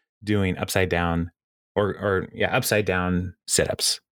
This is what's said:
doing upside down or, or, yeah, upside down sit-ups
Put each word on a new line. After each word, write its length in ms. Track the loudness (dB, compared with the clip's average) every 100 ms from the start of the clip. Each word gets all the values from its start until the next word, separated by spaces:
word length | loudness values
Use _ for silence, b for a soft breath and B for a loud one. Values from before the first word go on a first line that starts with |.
| _ _
doing 340 | -2 2 2 0
upside 300 | 0 0 2
down 420 | 2 0 0 -2 _ _ _ _ -2
or, 140 | -2
or, 380 | -2 0 -2 -2
yeah, 220 | -4 0 0
upside 280 | 2 0
down 500 | 2 0 2 0 -2 -8 -2
sit-ups 540 | 0 0 0 -2 -2 _